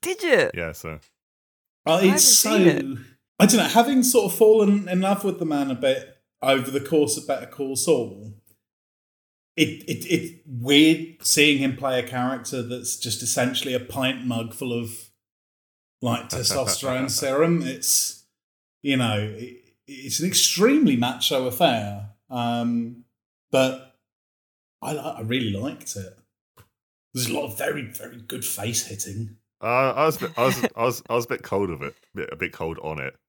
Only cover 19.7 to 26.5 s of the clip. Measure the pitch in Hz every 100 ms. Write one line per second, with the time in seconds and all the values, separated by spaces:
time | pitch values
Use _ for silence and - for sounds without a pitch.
19.7 | _ _ 135 135 107 170 - - 170 220
20.7 | 294 240 123 120 123 - 139 127 - 170
21.7 | 117 104 101 104 _ _ 123 120 117 117
22.7 | 117 117 120 - _ _ _ _ 135 131
23.7 | 131 - _ _ _ _ _ _ _ _
24.7 | _ - 151 151 - 110 127 113 98 131
25.7 | - - - 92 - _ _ _